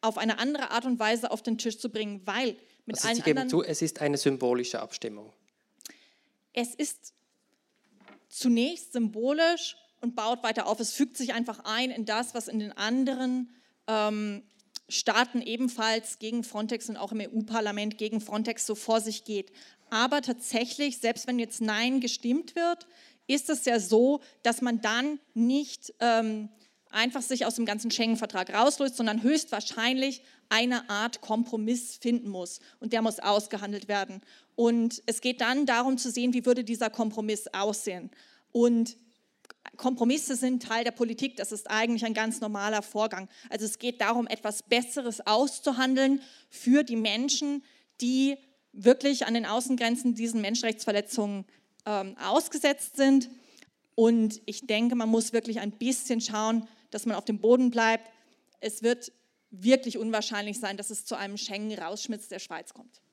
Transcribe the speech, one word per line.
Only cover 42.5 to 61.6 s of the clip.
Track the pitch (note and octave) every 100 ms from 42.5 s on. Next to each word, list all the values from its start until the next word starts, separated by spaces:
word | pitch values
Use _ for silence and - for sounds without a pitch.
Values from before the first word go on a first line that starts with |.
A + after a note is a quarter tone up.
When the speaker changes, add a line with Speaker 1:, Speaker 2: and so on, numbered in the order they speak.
| G#3 G3+ G#3+
Speaker 1:
Vorgang. | G#3 G#3+ A3 F#3+ F#3+ - -
Also | - G#3+
es | -
geht | B3 A#3+
darum, | G#3 A#3 A#3
etwas | A3 G#3 G#3+
Besseres | - A#3+ B3 - A#3+ G#3+
auszuhandeln | - G#3+ C#4 - - B3 C4 C4 C4+ C#4 - - _
für | - - C4+
die | B3 A#3
Menschen, | A3 G#3+ C4+ - D4 C#4+ - _ _ _
die | B3 C4 C4+ C#4 _ _ _
wirklich | - G3+ C4 C#4 B3+ B3
an |
den | A#3 G#3+
Außengrenzen | A3+ B3+ B3+ A#3 A#3+ B3 G#3+
diesen | A#3 A3+
Menschenrechtsverletzungen, | G3+ A#3 A#3 A3 - G#3 G#3 - G#3 G3+ F#3+ _ _ _ -
ähm, | G#3 G3 -
ausgesetzt | - B3 E4 D4+ D4 C#4 - -
sind. | C4+ C4+ B3 - _ - - _ _
Und | - A3+ A#3 A3 G#3+ -
ich | G#3 C4+
denke, | G#3+ A#3+ B3
man | A3+
muss | A3+ A3
wirklich | A3+ A3+ A3
ein | G3+
bisschen | G#3 A#3+ B3+ - A3+
schauen, | A3 G#3+ A3 A3+ A3+ - _
dass | G#3+ A3+
man | G3+
auf |
dem | G#3 A3
Boden | G#3+ B3 B3+
bleibt. | A#3 A3+ A3+ A3+ _ _ _ _ _
Es | A3 G#3+
wird | A3+ A#3+ - _ _ _ _
wirklich | F#3+ G3 C4 B3+ A#3
unwahrscheinlich | A3 A3 G#3+ G#3 G#3 G#3
sein, | G#3+ G3
dass | G3+
es | G#3
zu | -
einem | A3 G3 G#3
Schengen-Rausschmitz | - G3+